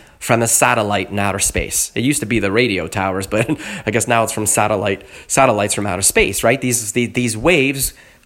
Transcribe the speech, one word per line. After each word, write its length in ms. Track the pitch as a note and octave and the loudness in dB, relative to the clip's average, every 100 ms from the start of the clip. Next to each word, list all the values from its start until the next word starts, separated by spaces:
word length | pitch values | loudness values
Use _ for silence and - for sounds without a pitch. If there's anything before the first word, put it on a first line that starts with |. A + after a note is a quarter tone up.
| - - | -20 -8
from 200 | - A#2 | 0 2
a 60 | A2+ | 2
satellite 640 | - B2 A#2 G#2 G2+ F#2+ | 2 4 2 2 0 -2
in 80 | G2+ | -2
outer 220 | G2+ G2 | -2 0
space? 500 | - F#2 - - - A2+ | -2 -2 -4 -4 -4 -2
It 80 | |
used 160 | B2+ D3 | 0 0
to 60 | G#2+ | 0
be 120 | A2+ | 0
the 140 | G2 | 0
radio 340 | G#2 B2 F#2 E2 | 2 2 0 -4
towers, 400 | G#2 F#2+ F#2+ F#2+ | -2 -2 -2 -2
but 240 | G#2 - | -2 0
<laughs> 360 | - - G3+ - | -4 -6 -8 -2
I 40 | |
guess 160 | A2+ A#2+ | -2 2
now 160 | A#2 | 2
it's 100 | A2 | 2
from 140 | - G#2+ | -2 -2
satellite, 580 | - G#2 G#2 G2+ G2 - - - | 2 2 0 -2 -4 -8 -18 -4
satellites 480 | - C3 G#2+ G#2 | 2 4 4 0
from 120 | - G2+ | -2 -4
outer 160 | F2+ | -2
space, 420 | - A3+ F#3+ G2 | 0 2 0 2
right? 160 | A2+ B2+ | 2 2
These, 320 | B2+ A#2 G#2+ | 0 -2 -2
the, 140 | B2 A#2 | -2 -2
these 300 | B2 B2 G#2+ | -2 -2 0
waves, 580 | C#3+ F3 C3+ C3+ C3 - - - | 2 2 2 -2 -6 -8 -20 -20